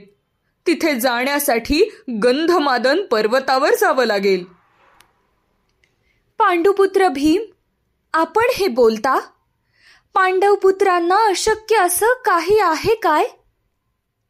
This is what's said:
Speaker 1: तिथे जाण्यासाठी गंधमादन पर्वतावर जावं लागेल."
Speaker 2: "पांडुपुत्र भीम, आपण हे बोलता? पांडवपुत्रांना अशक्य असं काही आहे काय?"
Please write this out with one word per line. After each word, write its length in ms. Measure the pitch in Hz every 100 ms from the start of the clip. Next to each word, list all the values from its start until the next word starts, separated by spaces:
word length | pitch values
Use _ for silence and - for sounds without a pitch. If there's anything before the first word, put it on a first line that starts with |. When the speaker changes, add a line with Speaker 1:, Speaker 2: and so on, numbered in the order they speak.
| - _ _ _ _ _ -
Speaker 1:
तिथे 340 | 330 330 262
जाण्यासाठी 920 | 254 240 262 285 294 233 233 294 - - - 226
गंधमादन 760 | 240 262 330 349 294 247 247 320 392
पर्वतावर 640 | 220 214 254 262 262 311 453
जावं 240 | 370 269
लागेल." 400 | 240 202 196 185 180 _ _ _ _ _ _ _ _ _ _ _ _ _ _ _ _ _ _ -
Speaker 2:
"पांडुपुत्र 720 | 427 349 359 392 392 381 370
भीम, 340 | 277 302 349 440 _ _ _ _ _ _
आपण 320 | 320 330 427 480 494
हे 120 | 381
बोलता? 520 | 240 226 220 269 294 - _ _ _ _ _ _ _ _
पांडवपुत्रांना 1120 | 392 370 370 392 392 381 381 392 359 339 381 440
अशक्य 480 | 359 - 427 - 440
असं 300 | 359 - 427 494
काही 340 | 427 349 330 427
आहे 360 | 370 302 320
काय?" 300 | 440 381 311 440 - _ _ _ _ _ _ _ _